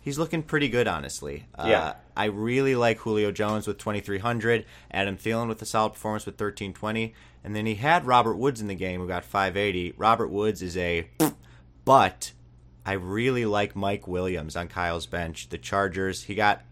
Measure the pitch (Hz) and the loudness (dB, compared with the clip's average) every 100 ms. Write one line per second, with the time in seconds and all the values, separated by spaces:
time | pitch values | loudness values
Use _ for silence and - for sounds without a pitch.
0 | 147 139 160 165 156 156 143 117 113 82 | -6 -2 -2 -2 0 2 2 2 2 0
1 | 67 - 71 73 - - 110 101 78 - | -6 -8 -10 -10 -14 -6 2 2 2 -8
2 | - - 107 101 110 127 135 127 120 113 | -12 -2 -2 -2 -2 2 2 4 4 2
3 | 113 107 104 95 104 107 104 101 - 104 | 0 2 2 0 -2 -2 -4 -6 -4 -4
4 | 101 98 117 117 110 117 110 - - - | -4 -4 -2 -2 2 0 0 -18 -8 -2
5 | 98 92 110 113 117 110 107 113 110 - | -2 -2 -2 -2 -2 -6 -2 0 0 0
6 | 107 107 104 - 104 101 101 90 107 110 | -6 -6 -8 -6 -6 -4 -10 -6 -4 -4
7 | 113 - - - - 107 110 104 139 170 | -4 -8 -20 -18 -8 -4 -2 -2 2 2
8 | 127 123 113 98 135 120 104 95 92 90 | 6 6 6 2 0 0 -6 -4 -4 -4
9 | 90 87 - 101 95 92 104 90 87 - | -4 -4 -2 0 0 2 0 0 -4 0
10 | 107 117 107 98 107 92 92 87 87 85 | 2 4 2 0 0 -2 -6 -2 0 -2
11 | 80 - 151 - - - - - - 135 | -4 -2 -2 -2 -20 -20 -20 -6 6 8
12 | 95 - - - - - - - - 98 | 6 0 -14 -14 -20 -20 -20 -14 -4 -4
13 | 90 104 123 127 113 104 104 98 98 101 | -2 0 0 0 2 2 0 0 -2 -2
14 | - 90 92 90 78 85 87 - 87 85 | -4 -2 -2 -2 -6 -8 -6 -2 -2 -2
15 | 80 87 85 78 - 85 - 98 98 90 | -4 -6 -6 -8 -10 -10 -2 0 0 0
16 | 95 90 - 101 104 - - | -2 -4 -6 2 2 2 -4